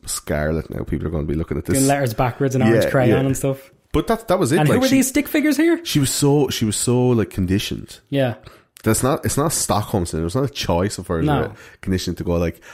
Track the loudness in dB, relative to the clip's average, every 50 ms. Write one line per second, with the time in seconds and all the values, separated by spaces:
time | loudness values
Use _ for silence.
0 | -12 -10 -10 -8 -6 -4 -4 -2 -2 0 -2 -2 -4 -6 -8 -8 -6 -4 -4 -4
1 | -4 -4 -4 -4 -4 -2 -2 -4 -2 -4 -4 -6 -2 -2 0 0 2 2 0 0
2 | 0 -2 -2 0 -2 -2 0 -2 -2 0 0 2 2 4 4 4 2 2 2 2
3 | 2 4 2 2 2 0 -2 -2 -2 -4 -4 -4 -8 -20 _ _ _ _ -2 -2
4 | 0 0 -2 -2 0 0 0 2 2 2 2 4 4 4 4 4 4 4 4 4
5 | 2 2 0 -2 -2 0 0 0 2 2 2 2 2 2 2 0 0 -2 0 0
6 | 0 0 0 2 2 4 4 4 2 2 0 0 -2 0 0 0 0 0 2 2
7 | 4 4 4 2 0 -2 -2 -2 -2 0 0 0 0 -2 -8 -8 -10 -14 -18 -20
8 | _ -4 -2 0 0 0 -2 -6 -10 -20 -20 -20 _ _ -16 -6 0 0 0 2
9 | 2 0 0 0 -2 -2 0 0 0 0 0 -2 -2 0 0 0 -2 0 -2 -2
10 | -2 -2 -4 -4 -4 -2 -2 -2 -2 -2 -4 -4 -4 -2 0 0 0 -2 -4 -6
11 | -6 -4 -2 -2 0 0 0 0 -2 -4 -8 -14 -20 -20 -20 -10 -4 -2 -2 -2
12 | -2 -4 -6 -6 -4 -2 0 0 0 -2 -4 -6 -14 -20